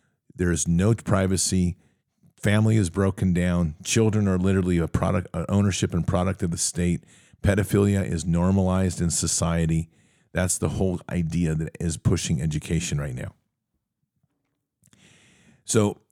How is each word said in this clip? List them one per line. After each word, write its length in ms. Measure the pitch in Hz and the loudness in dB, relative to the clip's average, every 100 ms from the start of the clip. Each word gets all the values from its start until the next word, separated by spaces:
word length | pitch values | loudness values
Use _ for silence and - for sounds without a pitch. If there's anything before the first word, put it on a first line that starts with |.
| _ _ _ | _ _ _
There 200 | - 87 | -2 0
is 160 | 82 85 | 0 0
no 260 | 85 104 | 2 2
privacy. 840 | 113 - 95 95 92 - 92 87 - _ _ _ _ _ _ | 2 0 0 2 0 0 0 0 -2 _ _ _ _ _ _
Family 400 | 104 107 110 110 | 0 2 4 2
is 140 | 87 | 0
broken 420 | 101 98 - 92 | 0 -2 0 0
down. 420 | 87 90 87 82 - | 2 2 0 -2 -4
Children 460 | - 113 110 107 101 | -2 0 2 2 2
are 100 | 90 | 2
literally 400 | 95 95 90 85 | 2 2 2 0
a 80 | 80 | 0
product, 400 | - 95 95 - | 0 0 -2 -4
an 120 | 87 - | -6 -2
ownership 440 | 101 101 90 87 | 0 2 0 -2
and 140 | 87 78 | -2 0
product 380 | 90 92 90 | 0 0 -2
of 80 | 90 | -4
the 60 | 85 | -4
state. 440 | - 87 87 85 - - _ _ | -4 -2 -2 -2 -6 -20 _ _
Pedophilia 640 | 101 101 92 101 101 98 - | 0 2 2 2 2 2 -2
is 160 | 82 | -4
normalized 760 | 90 85 92 98 92 92 92 - | 0 2 2 2 2 2 0 0
in 100 | 85 | -2
society. 800 | - - - 82 82 80 80 80 _ _ _ _ | -2 -2 -2 0 0 0 0 -4 _ _ _ _
That's 260 | 87 92 - | -2 -2 -2
the 100 | 85 | -2
whole 320 | - 95 87 - | 0 -2 -2 -4
idea 460 | 87 80 85 82 | -4 -2 0 0
that 240 | 78 80 - | -2 -6 -6
is 160 | 85 80 | -6 -2
pushing 460 | - 87 - 73 | -2 -2 -2 -2
education 580 | 78 76 - 82 - 73 | -2 -4 -4 -4 -2 -4
right 140 | 71 | -6
now. 180 | 64 - - _ _ _ _ _ _ _ _ _ _ _ _ _ _ _ _ - _ _ _ _ _ | -8 -12 -14 _ _ _ _ _ _ _ _ _ _ _ _ _ _ _ _ -20 _ _ _ _ _
So 380 | - 110 104 - _ | -2 0 0 -2 _